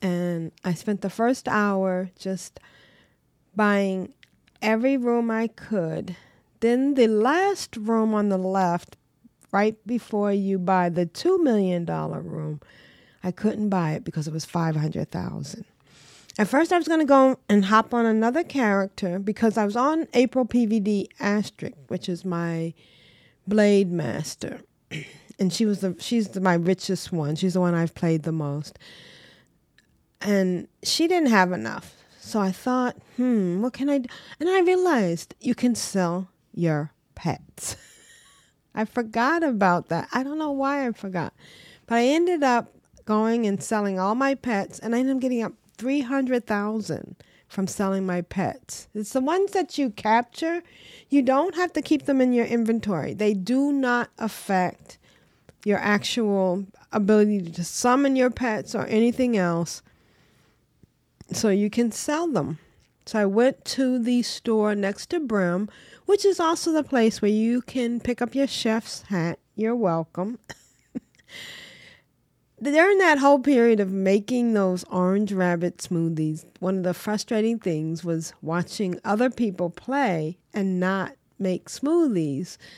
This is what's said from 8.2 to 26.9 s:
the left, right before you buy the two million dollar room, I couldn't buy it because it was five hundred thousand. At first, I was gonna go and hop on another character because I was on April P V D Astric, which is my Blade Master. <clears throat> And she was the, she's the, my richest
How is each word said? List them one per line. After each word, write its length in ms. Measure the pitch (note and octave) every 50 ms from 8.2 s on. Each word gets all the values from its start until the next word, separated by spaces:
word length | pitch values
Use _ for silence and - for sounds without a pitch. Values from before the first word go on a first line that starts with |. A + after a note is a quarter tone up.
| G#3 G3+
the 80 | G3
left, 600 | F#3 F#3 F#3 F#3+ G3 F#3 F3 E3+ F3 - - - - _ _ _ _ - _ _ _ _ _
right 240 | - G3 G#3 A3 A3 - _
before 440 | G#3 B3 A3+ - - A3+ G#3 G3+ G3+
you 280 | G3+ G3+ G3 G3 G3 F#3
buy 300 | F3+ F#3 F#3+ F#3 F3+ F3
the 160 | E3 F3+ F3
two 360 | E3+ - - - F4 F#4+ F#4
million 440 | E4 C4+ A3+ G#3 F#3+ F#3 F3+ F3 E3+
dollar 360 | E3 E3 D#3+ D#3 D#3+ D#3+ D3+
room, 380 | E3 E3+ D#3+ D#3 D3+ D3+ D3+ D3 - - - - - - - _ _ _ _ _ -
I 80 | F3+
couldn't 380 | F3+ - - G#3+ G3 G#3+ G#3+ G#3
buy 220 | G3 F3+ E3+ D#3
it 120 | D#3 - -
because 240 | E3 - E3 D3
it 60 | D#3+ D3+
was 120 | D#3+ -
five 300 | - - F3 E3 D#3+ D#3
hundred 360 | D3+ D3+ D#3 - - D#3+ -
thousand. 540 | - F3 - - - - C#3 - - A#3 - - _ _ _ _ _ - - - - - - - - -
At 80 | G#3+
first, 260 | - C4 C#4+ E4+ - F#4
I 40 |
was 100 | F4 D#4
gonna 180 | D#4 E4 D#4+ D#4
go 320 | B3+ C#4 C4+ C4 C4 C4 - _
and 180 | - G#3 G#3 F#3+
hop 280 | F#3+ A3 A3 A3 - B3
on 140 | A#3+ A#3
another 360 | A3+ A3 A3 A3 A#3 B3+ E4 E4+
character 760 | - - C4+ A#3+ G#3 G3 G3 F#3+ G3 - - G#3 F3+ F3 G3
because 380 | G3 G#3 G#3 - A3+ A3+ G3
I 80 | A3+ G#3
was 100 | G3+ G#3
on 320 | A#3+ B3+ D4 D#4+ D#4+ - - -
April 300 | A#3+ C4 A#3 - C4 B3+
P 200 | - - B3 A#3
V 140 | G#3 A3 A3
D 300 | F#3+ G#3+ G#3 G3+ - - _ -
Astric, 540 | - G3+ G#3 G#3+ G3 - - - - - - D3 C3
which 220 | - - F3+ - F#3+
is 160 | F3 E3 -
my 480 | F#3+ F3 E3+ E3+ E3+ E3 E3 E3 E3 D#3+ _ _ _ _ _ - - _ _ _ _ _ _ _
Blade 440 | F#3+ G#3 G#3+ G#3 G#3 G3+ G3 G3 F3
Master. 680 | F3 E3 D3+ B2 - - D3+ - - - - - - - - _ _ _ _ -
<clears throat> 140 | - D3+ - - - - _ - - -
And 120 | G3 F3+
she 140 | F3 - A3+
was 160 | G#3 G3+ -
the, 140 | F#3+ F#3 F3
she's 320 | - - - A#3+ A#3 G#3 G3+
the, 120 | - F#3+
my 120 | F#3 F#3 F3
richest 580 | E3+ E3 F#3 F#3+ - - -